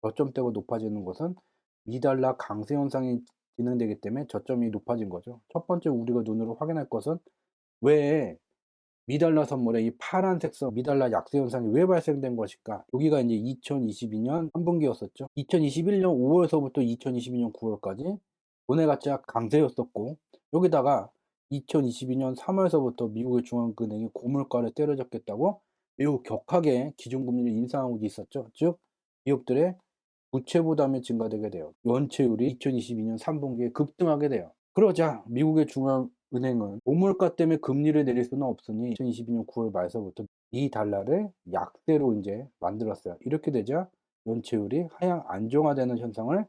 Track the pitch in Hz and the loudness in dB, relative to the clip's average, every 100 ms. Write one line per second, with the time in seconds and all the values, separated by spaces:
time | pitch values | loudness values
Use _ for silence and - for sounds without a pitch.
0 | 110 - 139 131 123 107 - 113 110 104 | -6 -2 -2 0 -2 -4 -4 -4 -4 -6
1 | 92 92 165 180 _ _ _ _ - 123 | -8 -6 -6 -8 _ _ _ _ -10 -2
2 | 139 131 131 127 - 104 104 147 139 135 | 0 2 0 -2 -6 -8 -4 -2 0 -2
3 | 127 120 123 _ _ - 120 123 113 104 | -2 -4 -6 _ _ -6 -2 0 -2 -4
4 | 101 123 143 107 - 127 117 107 - 120 | -6 -6 -6 -8 -4 -2 0 -2 -4 -4
5 | 104 90 - 117 _ 165 - 175 165 123 | -4 -8 -12 -18 _ -8 -4 -2 0 -2
6 | 117 120 113 110 113 113 151 160 139 113 | 0 -2 0 -2 -4 -6 -4 -4 -4 -4
7 | 143 165 _ _ _ _ _ _ 127 151 | -4 -6 _ _ _ _ _ _ 4 4
8 | 143 156 113 80 _ _ _ _ _ _ | 4 2 0 -8 _ _ _ _ _ _
9 | - 143 165 156 147 135 117 117 113 120 | -4 2 4 4 2 0 0 2 0 -4
10 | - 190 190 180 156 - 135 110 127 139 | -4 0 2 0 -2 -4 -4 -4 0 2
11 | 127 104 - 143 131 127 117 120 185 180 | 2 0 0 -2 0 -2 2 4 4 4
12 | - 143 135 120 104 - - 104 - 127 | 2 -2 -2 -4 -6 -8 -10 -10 -6 0
13 | 156 147 120 113 117 131 - 143 117 95 | 4 4 4 0 -2 -6 -4 -2 -2 -4
14 | 117 107 120 160 160 170 175 175 147 117 | -6 -4 -2 -2 -2 -2 0 2 0 -2
15 | - _ 135 - 139 175 147 143 170 202 | -8 _ -10 -8 0 2 2 0 2 4
16 | 185 143 127 175 165 160 135 135 120 120 | 4 4 4 4 4 2 0 0 0 0
17 | 139 123 120 123 117 - 113 104 101 95 | -4 -4 -4 -4 -4 -4 -6 -4 -6 -6
18 | 156 202 _ _ _ _ - 143 156 143 | -6 -8 _ _ _ _ 0 4 4 2
19 | 143 139 - 113 113 151 143 127 120 - | 0 -4 -2 -4 2 4 4 0 -4 -4
20 | 113 156 _ _ _ 156 180 156 131 131 | -8 -8 _ _ _ 2 4 4 4 2
21 | 101 _ _ _ _ 139 139 156 131 117 | 0 _ _ _ _ -10 -2 0 0 -2
22 | 127 127 131 127 - 190 185 165 127 120 | -4 -2 -2 -4 -2 2 4 4 0 -2
23 | 117 110 123 123 120 120 117 107 113 107 | -6 -4 0 0 0 -2 -2 -4 -6 -4
24 | 113 - 123 139 135 123 117 113 151 139 | -8 -6 -4 -2 -2 -2 -2 -2 -2 -2
25 | 123 113 - 104 170 202 _ _ _ - | -4 -10 -8 -2 -2 -2 _ _ _ -2
26 | 143 135 - 113 - 180 156 123 143 - | 0 0 -4 -8 0 2 4 2 0 -8
27 | - 131 127 123 120 110 123 139 131 117 | -8 -6 -2 0 0 0 -2 -2 -2 -4
28 | 107 - 98 139 110 - 165 170 _ _ | -6 -8 -10 -10 -10 0 0 0 _ _
29 | _ _ - 139 - 127 175 185 _ _ | _ _ -2 -2 2 2 2 0 _ _
30 | _ _ _ 131 127 170 160 151 139 131 | _ _ _ -6 0 2 2 2 2 0
31 | 120 117 113 107 107 95 76 _ 120 127 | -2 -2 -2 -4 -6 -8 -12 _ 0 2
32 | 139 - 131 107 127 127 143 127 117 117 | 0 2 2 4 0 0 -2 -2 -4 -4
33 | 110 113 - 156 139 120 120 120 147 _ | -4 -4 -4 -4 -4 -2 -4 -2 -4 _
34 | 170 147 147 120 85 _ _ - 214 156 | 0 2 2 0 -4 _ _ 4 4 4
35 | 160 117 - 120 156 156 151 - 135 131 | 2 0 -6 0 4 4 2 0 2 2
36 | 123 _ _ 127 131 120 104 101 123 156 | -2 _ _ -2 0 0 -2 -4 0 4
37 | 190 185 180 - 160 160 151 139 151 151 | 4 4 2 2 2 2 2 2 4 4
38 | 139 123 123 135 135 113 - 110 120 110 | 4 2 0 -2 -4 -4 -8 -6 -4 -2
39 | 127 113 117 117 110 - 113 95 90 113 | -4 -4 -2 -4 -4 -4 -2 -2 -2 -4
40 | 98 - 101 _ _ 120 139 117 104 101 | -8 -10 -14 _ _ -4 -2 -2 0 -2
41 | 101 170 214 _ 90 90 87 _ - 151 | 0 0 0 _ -6 -4 -4 _ 2 4
42 | 135 104 98 104 135 _ 87 107 110 98 | 4 2 -2 -6 -10 _ -4 -2 -4 -4
43 | 90 87 123 156 156 131 104 151 185 _ | -8 -8 -4 -2 0 -2 0 -2 -4 _
44 | _ _ - 113 110 113 104 135 170 - | _ _ -6 -6 -2 -2 0 -2 -4 -2
45 | 185 175 - 92 113 139 151 139 127 120 | 0 0 -4 -6 0 2 4 2 0 -2
46 | 120 107 117 180 | -6 -6 -2 -2